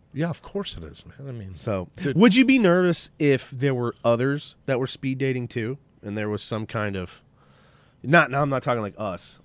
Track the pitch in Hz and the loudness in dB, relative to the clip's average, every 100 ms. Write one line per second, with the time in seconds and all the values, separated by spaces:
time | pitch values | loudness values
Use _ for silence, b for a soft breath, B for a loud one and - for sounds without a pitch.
0 | _ 131 165 - - 202 196 - 78 - | _ -6 -6 -6 -10 -10 -8 -10 -14 -16
1 | - - 139 120 95 90 - 98 90 - | -20 -16 -14 -12 -12 -10 -4 -4 -6 -6
2 | 170 143 233 220 254 262 196 175 180 165 | -2 6 6 8 4 4 4 4 4 0
3 | - - 147 131 - 131 139 127 120 - | -4 0 2 2 -2 -4 -2 0 -2 -2
4 | 120 117 131 147 - - - 127 131 - | 2 2 2 -2 -8 -10 -4 -2 -2 -6
5 | 135 131 135 127 117 120 110 139 _ _ | -6 -2 -2 -2 -4 -4 -6 -6 _ _
6 | 104 107 107 104 - 110 107 113 104 98 | -8 -4 -4 -4 -4 -6 -4 -4 -4 -4
7 | 90 - _ b b b b b b b | -8 -12 _ b b b b b b b
8 | 120 165 143 135 143 131 135 120 104 90 | 4 4 4 2 0 0 0 -2 -2 -6
9 | 104 87 - - | -6 -6 -12 -18